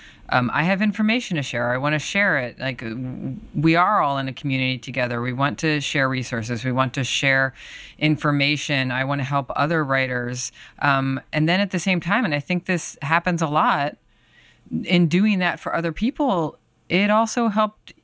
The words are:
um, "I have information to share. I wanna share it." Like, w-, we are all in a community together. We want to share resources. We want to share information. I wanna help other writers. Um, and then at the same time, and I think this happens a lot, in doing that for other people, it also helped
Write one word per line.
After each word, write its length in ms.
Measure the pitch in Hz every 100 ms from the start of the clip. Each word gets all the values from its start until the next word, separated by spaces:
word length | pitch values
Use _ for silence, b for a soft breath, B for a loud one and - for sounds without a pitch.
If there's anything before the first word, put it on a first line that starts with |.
| B B -
um, 220 | 127 123
"I 100 | 139
have 180 | 170 190
information 540 | 214 214 214 240 - 160
to 40 |
share. 300 | 131 120 120
I 60 | 127
wanna 200 | 147 151
share 380 | - 202 202 147
it." 200 | 120 -
Like, 200 | 131 123
w-, 560 | 113 117 127 127 131 131 -
we 220 | 147 160 165
are 240 | 185 208
all 160 | 147 139
in 100 | 135
a 40 |
community 440 | 123 143 131 131 127
together. 420 | - 135 123 120
We 100 | 123
want 260 | 123 143 -
to 200 | 160 151
share 280 | 143 147 131
resources. 560 | 131 123 117 113 117
We 80 | 131
want 200 | 127 127
to 100 | 139
share 500 | 123 - 139 135 135 B B B B -
information. 920 | 151 151 151 143 139 143 - 139 127
I 140 | 127
wanna 200 | 135 139
help 260 | 135 143 135 -
other 260 | 151 165
writers. 680 | 139 135 131 123 120 123 - B B -
Um, 400 | 143 135 135 135 -
and 160 | 156 156
then 120 | 185
at 100 | 196
the 80 | 175
same 220 | 190 180
time, 240 | 165 220
and 100 | 196
I 60 | 147
think 240 | - 180 -
this 300 | 170 - -
happens 380 | 143 170 185 170
a 40 | 156
lot, 500 | 151 233 170 147 - _ b b b b b - -
in 220 | - 175 165
doing 320 | 175 214 190
that 200 | 180 143
for 140 | - 165
other 160 | 165
people, 640 | 156 226 - 285 180 156 - _ _ -
it 220 | 185 202
also 380 | 214 226 247 233
helped 440 | 202 214 - - -